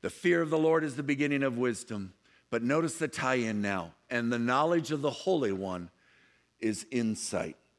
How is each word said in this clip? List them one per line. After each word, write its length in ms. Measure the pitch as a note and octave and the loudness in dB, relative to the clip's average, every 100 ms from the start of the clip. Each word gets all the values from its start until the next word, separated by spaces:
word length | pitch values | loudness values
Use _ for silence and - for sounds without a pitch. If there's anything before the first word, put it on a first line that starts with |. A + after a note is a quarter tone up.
The 100 | D#3+ | -8
fear 320 | - E3+ F3 | -2 2 2
of 80 | E3 | 2
the 80 | D#3+ | 2
Lord 260 | D#3+ D#3+ | 4 4
is 120 | D#3 B2+ | 2 -4
the 60 | |
beginning 400 | C#3 C#3+ D3 C#3+ | -2 0 2 2
of 140 | C#3 A#2+ | 0 2
wisdom. 580 | B2 A2 - G#2+ F#2+ - _ _ _ | 0 -2 -6 -8 -8 -14 _ _ _
But 120 | A#2 | -2
notice 360 | A#2+ D3 E3 - | 2 2 0 -2
the 100 | D#3 | -6
tie-in 540 | - B2+ C3 A2+ G#2 | -2 0 2 0 0
now. 300 | G2+ F#2+ E2+ - _ | 0 -2 -4 -12 _
And 200 | A#2+ A#2 | -2 0
the 80 | A#2+ | 0
knowledge 520 | A#2 B2+ D#3 E3+ D3 | 2 4 4 2 0
of 100 | D3+ | -2
the 100 | C#3+ | -2
Holy 420 | - - F3+ A#2+ | -2 0 2 2
One 380 | F#2+ G2 F2+ F2 _ _ _ _ _ _ _ | -2 -4 -6 -8 _ _ _ _ _ _ _
is 260 | A2 G#2+ - | -4 -4 -4
insight. 640 | B2+ A2+ G#2+ - F#2+ E2 D#2 _ | -2 0 -2 -4 -4 -4 -8 _